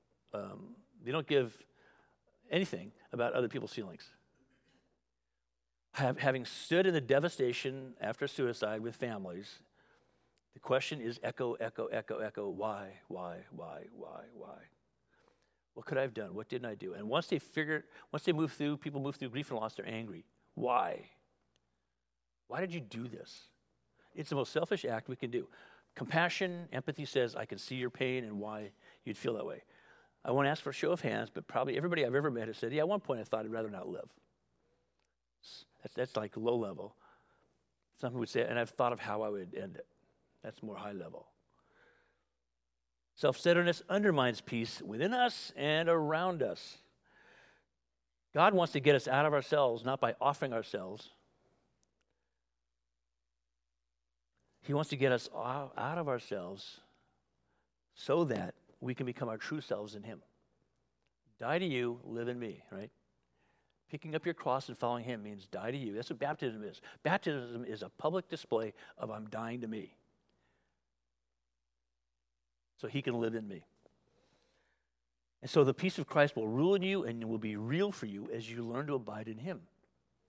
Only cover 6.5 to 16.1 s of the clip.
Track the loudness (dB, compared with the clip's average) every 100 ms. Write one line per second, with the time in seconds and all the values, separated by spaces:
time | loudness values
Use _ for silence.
6.5 | -8 2 6 6 6 6 6 4 2 2
7.5 | 2 -2 -4 -8 -6 -4 -2 -4 0 0
8.5 | 2 0 -2 -4 -4 -4 -4 -6 -10 -12
9.5 | -16 -20 _ _ _ _ _ _ _ _
10.5 | -10 0 0 0 -4 -6 -4 -6 -2 -2
11.5 | -2 -4 -4 -4 -4 -4 -4 -6 -4 -6
12.5 | -4 -4 -4 -8 -14 -12 -10 -8 -10 -14
13.5 | -14 -12 -12 -14 -14 -14 -14 -16 -16 -16
14.5 | -16 -20 _ _ _ _ _ _ _ _
15.5 | _ _ -14 -2 0 0